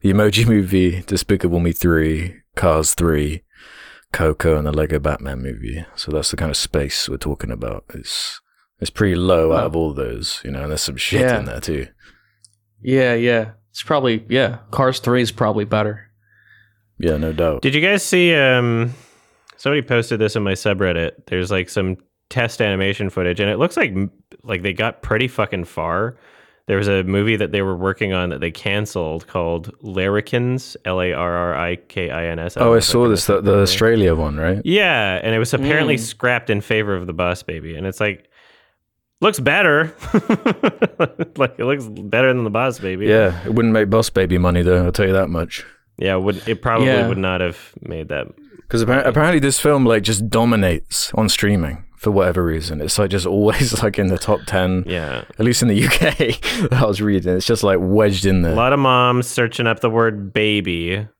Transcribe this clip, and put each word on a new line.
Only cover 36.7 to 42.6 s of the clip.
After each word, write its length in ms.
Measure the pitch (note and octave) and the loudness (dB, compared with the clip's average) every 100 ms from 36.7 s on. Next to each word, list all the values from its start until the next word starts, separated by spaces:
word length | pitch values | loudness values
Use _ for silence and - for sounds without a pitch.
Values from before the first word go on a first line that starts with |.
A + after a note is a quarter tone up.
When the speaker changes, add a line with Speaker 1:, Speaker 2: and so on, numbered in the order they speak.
| A2 G#2 | 0 0
Speaker 3:
of 120 | F#2 F2+ | -4 -4
The 60 | |
Boss 300 | E2+ F2 F2+ | -2 -2 -2
Baby, 320 | - E2 D#2 | -8 -10 -10
and 100 | D#2 | -8
it's 140 | F#2+ - | -8 -2
like, 300 | G#2 F#2+ _ _ _ _ _ _ _ _ _ _ | -4 -4 _ _ _ _ _ _ _ _ _ _
looks 220 | G3 E3+ | 0 2
better. 520 | B2+ F3 F#3 D3 D#3+ - - | 0 4 4 4 2 -6 0
<laughs> 600 | - - A3 - - - - - - D#3+ - E3+ - | 0 2 0 0 0 -2 0 -4 -2 -4 -4 -8 -2
Like, 180 | B2+ - | -2 0
it 80 | |
looks 200 | A#2+ C#3 A2+ | -2 -2 -6
better 460 | G#2+ G2+ A2 C3 | -14 -2 2 2
than 100 | B2+ | 2
The 40 | A2+ | 0
Boss 300 | A2 | 0